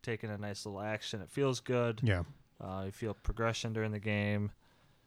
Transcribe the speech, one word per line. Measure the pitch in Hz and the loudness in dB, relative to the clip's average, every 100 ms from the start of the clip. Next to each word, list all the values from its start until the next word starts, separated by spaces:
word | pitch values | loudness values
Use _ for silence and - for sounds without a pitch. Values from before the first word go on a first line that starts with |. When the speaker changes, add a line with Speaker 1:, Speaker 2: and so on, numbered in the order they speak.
Speaker 1:
taking | - 110 110 | -6 -4 -4
a | 101 | -4
nice | 104 98 107 | -4 -6 -6
little | 98 | -4
action. | 107 107 - 110 | -2 -2 -4 -8
It | 85 | -4
feels | - 139 123 | 2 2 2
good. | - 123 120 110 | 2 2 2 4
Speaker 2:
Yeah. | 117 92 85 - - - | 4 4 2 -8 -20 -12
Speaker 1:
Uh, | 101 95 95 | -6 -4 -6
you | |
feel | - 110 | -4 -6
progression | 98 - 104 113 113 117 | -2 -4 2 2 2 -2
during | 110 110 | 0 0
the | 107 | 0
game, | 107 104 104 104 104 - _ _ _ _ | 0 2 4 2 0 -4 _ _ _ _